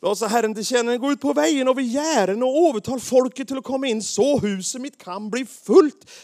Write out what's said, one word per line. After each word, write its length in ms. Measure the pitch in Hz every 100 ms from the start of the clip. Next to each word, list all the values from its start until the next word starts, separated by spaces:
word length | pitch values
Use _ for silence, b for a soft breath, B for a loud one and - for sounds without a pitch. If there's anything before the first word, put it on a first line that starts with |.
Då 140 | 180
sa 120 | 202 220
herren 280 | 233 220
till 100 | 220
tjänaren: 360 | 196 247 233 240
"Gå 120 | 269
ut 80 | 285
på 120 | 285
vägen 360 | 285 302 285 254
och 100 | 262
vid 140 | 254
gärden 500 | 254 311 294 185 208
och 260 | 254 277 339
övertal 320 | 226 - 254
folket 480 | - 254 254 - 254
till 100 | 269
att 60 |
komma 220 | - 269 269
in, 160 | 220
så 360 | 190 - 254 285
huset 420 | 202 196 185 262
mitt 180 | 269 _
kan 320 | - 180 214
bli 160 | 233 262
fullt. 640 | - - 226 302 - - B